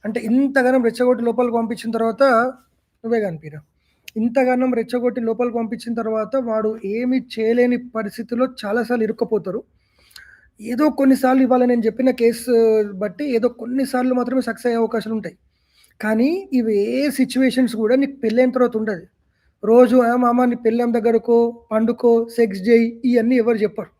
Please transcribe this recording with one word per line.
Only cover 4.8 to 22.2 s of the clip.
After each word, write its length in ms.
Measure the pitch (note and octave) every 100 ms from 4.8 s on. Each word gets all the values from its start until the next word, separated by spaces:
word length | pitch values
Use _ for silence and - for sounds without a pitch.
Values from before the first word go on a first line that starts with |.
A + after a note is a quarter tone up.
| A3+ B3 A#3+ A#3+
లోపలికి 340 | A3+ A3+ B3 A#3
పంపించిన 380 | A3+ A#3 A#3
తర్వాత 420 | A#3 A3 A3 G#3+ C4+
వాడు 440 | A#3 A3 A3 A3 G3
ఏమీ 320 | G#3+ B3 C4 - -
చేయలేని 380 | A3 A#3+ B3 A#3+ B3
పరిస్థితిలో 560 | A3 G3+ - A#3 A#3 C4
చాలాసార్లు 580 | B3+ G#3 A3+ A3+ B3
ఇరుక్కపోతారు. 600 | G#3+ A3 A3+ G#3+ - G3 - _ _ _ _ - - _ _ _
ఏదో 280 | A3 A#3+ D4+
కొన్నిసార్లు 520 | C#4+ C4+ C4 C4 C4
ఇవాళ 240 | C4 B3+ B3
నేను 160 | A#3+
చెప్పిన 300 | A3 A3 B3+
కేసు 400 | B3 A#3 A#3 B3 A#3 A3+ A3 G#3
బట్టి 440 | F#3+ G#3 E3+ D4 A#3
ఏదో 140 | A#3
కొన్నిసార్లు 640 | A#3+ A3+ B3+ C4+ B3+ B3+
మాత్రమే 280 | B3 A#3+ C4
సక్సెస్ 240 | A#3 A3+ A#3+
అయ్యే 120 | A#3
అవకాశాలు 380 | A3+ A3+ G#3+ A3+
ఉంటాయి. 200 | F3+ - _ _ _ _ _ _
కానీ 480 | G#3+ A3 C4 F#4 G4
ఇవి 240 | B3+ A3+ G#3
ఏ 320 | G#3 B3+ C#4+
సిచ్యువేషన్స్ 680 | C4 B3+ B3+ C4 A#3+ B3 G#3+
కూడా 200 | A3 C4
నీకు 200 | C#4 -
పెళ్ళైన 360 | A3 A3+ B3+
తర్వాత 260 | B3 B3 A3+
ఉండదు. 280 | A3 F#3 - _ _ _ _ _
రోజు, 340 | G3+ A#3 B3 B3+
"ఆ 180 | A#3 B3
మామ, 300 | B3 A#3+ B3
నీ 100 | A#3
పెళ్ళాం 380 | A3+ A#3 A#3+
దగ్గరకో, 440 | A#3 A3+ A3+ A3+ A#3 A#3 A#3 _
పండుకో, 560 | G#3+ A3+ A#3 A#3+ A#3